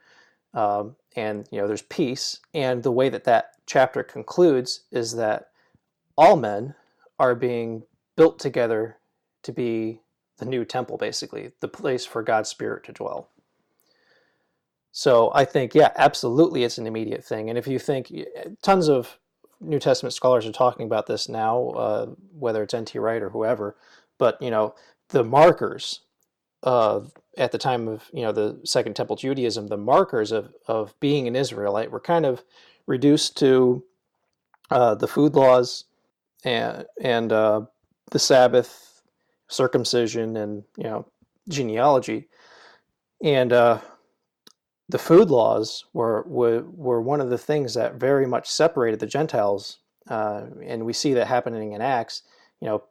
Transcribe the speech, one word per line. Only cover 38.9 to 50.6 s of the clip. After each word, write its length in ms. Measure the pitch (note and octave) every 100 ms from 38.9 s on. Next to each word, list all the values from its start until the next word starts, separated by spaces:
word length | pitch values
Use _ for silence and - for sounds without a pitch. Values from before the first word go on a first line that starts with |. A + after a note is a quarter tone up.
| _ _ _ _ _ _
circumcision, 920 | - B2+ B2+ A2+ B2 A2+ A2+ A2+ A2+
and, 260 | G#2 G#2 - -
you 60 |
know, 240 | A2 G#2+ - _ _ _ -
genealogy. 800 | C#3+ A#2 A2+ C#3+ C3 - A2 - _ _ - - _ _ _ _ -
And, 280 | D3+ C#3 B2
uh, 260 | B2 A#2 A2 - _ _ _ _ _ _ _ _ _ -
the 100 | -
food 300 | - E3+ F#3+
laws 560 | B2 A2 A2 A2 - -
were, 300 | - A2+ A2 F3+
were, 360 | B2+ A#2 A#2
were 380 | - F3 B2+ A#2
one 200 | A#2+ D3
of 80 | B2
the 80 | A#2+
things 360 | - D3+ B2+ A2+
that 200 | A#2 B2
very 320 | C3 C#3 C3
much 220 | A#2+ -
separated 500 | - E3 C#3 A#2 A2
the 80 | A2
Gentiles, 680 | C#3 D#3 A#2+ G2+ G2+ - - _ _ -
uh, 360 | A2 G#2+ G#2 A#2 -